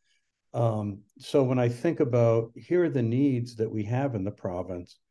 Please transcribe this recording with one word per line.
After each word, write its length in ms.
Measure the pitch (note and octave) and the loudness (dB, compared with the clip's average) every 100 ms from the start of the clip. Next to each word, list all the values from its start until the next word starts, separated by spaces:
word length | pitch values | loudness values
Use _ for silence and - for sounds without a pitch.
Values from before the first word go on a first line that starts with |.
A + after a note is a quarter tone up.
| _ _ _ _ _ | _ _ _ _ _
Um, 460 | B2 A#2 G#2+ G#2 G2+ - - | 0 0 0 -4 -8 -16 -20
so 240 | - D3 | -2 2
when 160 | B2+ B2+ | 2 2
I 100 | B2 | 0
think 320 | A#2+ E3+ D#3 | 0 -2 0
about, 520 | C#3 A#2+ A#2 A2+ A2+ | 0 4 4 4 0
here 300 | - - F3 | -10 -2 0
are 60 | E3+ | 2
the 120 | C3+ | 0
needs 540 | A#2 B2+ C#3+ B2+ A#2+ A2 | 0 2 2 0 -4 -4
that 140 | A2+ | -4
we 140 | G#2+ | -2
have 300 | G2+ B2 C#3 | -2 -2 -2
in 100 | A2 | -2
the 60 | G2 | -6
province 680 | G2 F#2+ F2 F2+ F2+ F#2 - _ | -6 -6 -6 -6 -8 -12 -20 _